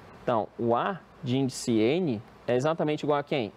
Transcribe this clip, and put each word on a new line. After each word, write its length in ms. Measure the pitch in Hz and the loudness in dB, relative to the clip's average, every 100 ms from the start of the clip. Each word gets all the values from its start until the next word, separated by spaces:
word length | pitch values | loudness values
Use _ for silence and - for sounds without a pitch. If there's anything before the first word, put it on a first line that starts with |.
| - - | -20 -10
Então, 260 | - 117 101 - | -2 0 -2 -4
o 160 | 117 | 0
A 260 | 117 180 185 - - | 2 0 -6 -12 -10
de 160 | 135 131 | -2 0
índice 340 | 135 - - 113 | 0 -2 0 2
N 440 | 110 160 180 107 - - - | 4 2 0 -4 -8 -12 -2
é 80 | |
exatamente 480 | 123 143 165 156 151 | 0 0 0 -2 -2
igual 160 | 135 143 | 0 0
a 40 | |
quem? 300 | 143 151 104 | 0 -2 -4